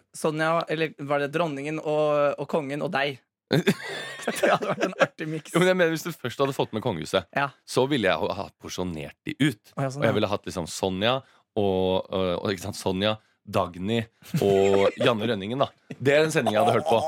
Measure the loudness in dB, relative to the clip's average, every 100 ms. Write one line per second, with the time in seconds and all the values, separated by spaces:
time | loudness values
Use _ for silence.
0 | -10 -4 -4 0 0 0 -2 -2 -2 -4
1 | -2 0 0 -2 -2 -4 -6 -6 -2 0
2 | 2 2 0 0 -2 -2 -2 -6 -4 -2
3 | -4 -6 _ _ _ 2 2 0 -6 -10
4 | -12 -8 -8 0 2 2 0 -2 -4 0
5 | -2 0 -8 -8 -2 4 4 4 2 2
6 | -6 -8 -8 0 0 0 -2 -2 -2 -4
7 | 0 0 0 -4 -4 -6 -2 0 2 2
8 | 2 2 0 -4 -8 _ -14 -8 -6 -6
9 | -12 -12 -12 0 0 0 _ -8 -8 0
10 | 0 2 0 -2 -6 -6 -6 -4 -4 0
11 | -2 -2 -6 _ _ -2 0 2 0 0
12 | -2 -2 -2 -2 -2 -4 -6 -6 -4 0
13 | 0 -2 _ _ -4 -2 -2 -4 -4 -2
14 | -4 _ -8 0 4 6 6 4 4 4
15 | 2 2 -2 -4 -6 -2 -2 -4 _ -2
16 | 4 4 4 2 2 4 4 2 4 2